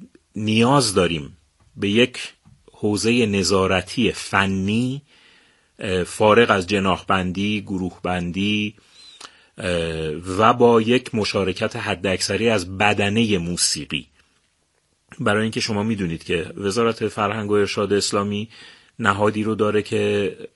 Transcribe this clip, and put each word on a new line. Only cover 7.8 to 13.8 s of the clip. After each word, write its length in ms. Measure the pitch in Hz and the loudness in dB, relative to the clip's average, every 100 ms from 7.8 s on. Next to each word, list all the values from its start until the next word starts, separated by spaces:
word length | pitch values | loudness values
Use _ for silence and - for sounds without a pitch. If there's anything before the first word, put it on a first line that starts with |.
| 90 - 90 90 87 90 104 107 107 - _ - - - - _ _ - | -6 -6 -4 -4 -4 -2 -2 -2 -4 -8 _ -20 -20 -20 -20 _ _ -8
اه، 100 | 92 87 82 80 80 78 90 92 | -4 -2 -2 -4 -6 -6 -4 2
و 160 | 110 | 4
با 280 | 123 120 117 | 6 6 6
یک 340 | 110 127 - 113 | 4 0 0 -4
مشارکت 600 | 98 107 95 90 110 117 | -2 0 -2 -2 -6 -4
حداکثری 720 | 104 90 98 92 - 98 117 | -6 -2 -2 -2 -2 0 2
از 280 | 107 87 95 | 0 -2 0
بدنهٔ 600 | 104 104 101 107 113 95 | 0 2 0 2 2 0
موسیقی. 720 | 85 87 - - | -2 -2 -2 -4